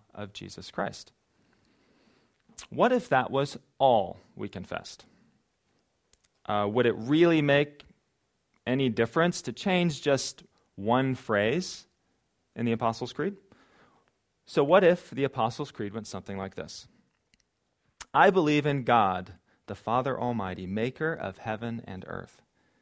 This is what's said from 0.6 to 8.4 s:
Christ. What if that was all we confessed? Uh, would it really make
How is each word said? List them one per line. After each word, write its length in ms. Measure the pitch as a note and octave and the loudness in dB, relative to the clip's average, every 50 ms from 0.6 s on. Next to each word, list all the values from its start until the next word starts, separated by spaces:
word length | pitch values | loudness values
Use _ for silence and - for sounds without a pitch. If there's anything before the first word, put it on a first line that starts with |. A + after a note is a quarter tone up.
| - - | -18 -12
Christ. 400 | - - - - - - - _ _ _ _ _ _ _ _ _ _ _ _ _ _ _ _ _ _ _ _ _ _ _ _ _ _ _ _ _ - - - - | -8 -6 -6 -6 -8 -12 -20 _ _ _ _ _ _ _ _ _ _ _ _ _ _ _ _ _ _ _ _ _ _ _ _ _ _ _ _ _ -20 -20 -18 -8
What 240 | A2 C#3 G3 B3 B3+ | 0 2 2 4 4
if 160 | A#3+ - - | 2 0 2
that 240 | C#3+ B2+ A#2+ - B2 | 2 2 2 2 0
was 260 | C3+ C#3+ - - - _ _ _ - | -2 -2 -2 -4 -12 _ _ _ 2
all 380 | C3+ C3+ A#2+ G#2+ F#2+ F2+ F2+ - _ _ - | 4 6 6 4 2 0 -6 -14 _ _ -12
we 120 | - G#2 G#2 | -10 -10 -8
confessed? 560 | - F#2+ F#2 - - D#2+ - - - - - _ _ _ _ _ _ _ _ _ _ _ _ _ _ _ _ _ _ _ _ _ _ _ _ _ _ _ _ | -8 -10 -10 -8 -10 -10 -10 -12 -20 -20 -20 _ _ _ _ _ _ _ _ _ _ _ _ _ _ _ _ _ _ _ _ _ _ _ _ _ _ _ _
Uh, 220 | - G#2+ G#2 G#2 G2+ | -2 0 0 0 0
would 160 | G#2+ B2 A#2+ | 2 2 2
it 80 | A#2 - | 2 2
really 460 | A2 A2 B2+ D3+ D#3+ E3+ E3+ E3 D#3 D3 | 0 0 2 4 6 6 6 6 4 4
make 400 | C#3+ C#3 C#3+ D3 D3 - - - - _ _ _ _ _ _ _ _ _ _ | 6 4 4 4 2 -4 -18 -20 -20 _ _ _ _ _ _ _ _ _ _